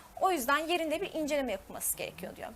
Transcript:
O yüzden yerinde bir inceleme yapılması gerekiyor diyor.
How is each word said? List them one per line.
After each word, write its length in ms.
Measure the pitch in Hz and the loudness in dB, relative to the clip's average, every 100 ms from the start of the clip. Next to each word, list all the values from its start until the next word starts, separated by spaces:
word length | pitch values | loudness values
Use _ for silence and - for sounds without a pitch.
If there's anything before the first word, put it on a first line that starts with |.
| - - | -18 0
O 100 | 370 | 2
yüzden 260 | 339 240 285 | 4 4 2
yerinde 440 | 311 349 320 320 | 4 2 2 0
bir 120 | 381 | -2
inceleme 380 | 330 294 294 262 | -2 0 0 0
yapılması 460 | 196 - 107 - - | -4 -6 -6 -4 -2
gerekiyor 380 | - - - - | -6 -6 -12 -10
diyor. 140 | - | -10